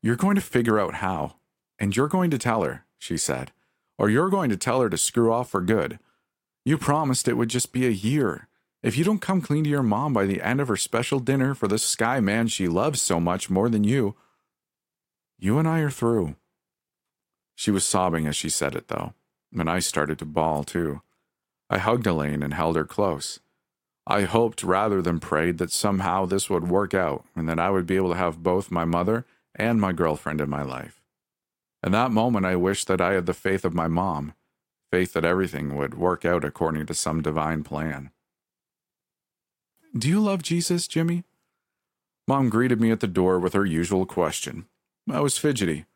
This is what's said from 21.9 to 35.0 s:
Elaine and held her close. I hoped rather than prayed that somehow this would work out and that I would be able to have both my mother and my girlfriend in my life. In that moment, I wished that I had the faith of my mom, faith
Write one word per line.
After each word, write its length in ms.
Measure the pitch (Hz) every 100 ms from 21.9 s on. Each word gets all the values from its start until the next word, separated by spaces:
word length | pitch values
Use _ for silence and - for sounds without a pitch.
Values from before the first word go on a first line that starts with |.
| 123 107
Elaine 340 | 82 73 73
and 120 | 71
held 240 | 76 80 82
her 80 | 76
close. 540 | - 101 73 - - _ _ _ _ _ _ -
I 160 | 101
hoped 400 | 95 113 117 -
rather 380 | 90 92 110 98
than 180 | 90 85
prayed 380 | - 76 82 85
that 140 | 87
somehow 540 | - 107 98 90 92 92
this 240 | 98 -
would 200 | 92 87
work 240 | 92 98
out 320 | 95 87 69 - -
and 120 | 80
that 120 | 82
I 100 | 87
would 160 | 98 87
be 100 | 95
able 140 | 92
to 80 | 87
have 260 | 87 82
both 280 | 85 90 101
my 140 | 85 82
mother 400 | 85 90 113 - _ _ -
and 260 | 110 117
my 100 | 98
girlfriend 480 | 87 82 76 - 76
in 80 | 71
my 120 | 71
life. 400 | 69 64 73 _ _ _ _ _ _ _ _ _
In 80 | -
that 200 | 101 127
moment, 340 | 110 120 110 92
I 100 | 92
wished 320 | 90 98 -
that 140 | 92
I 120 | 90
had 120 | 95 87
the 80 |
faith 300 | 87 95 95
of 100 | 90
my 140 | 82 82
mom, 460 | 82 95 76 73 - _ _ _ _ _
faith 220 | 90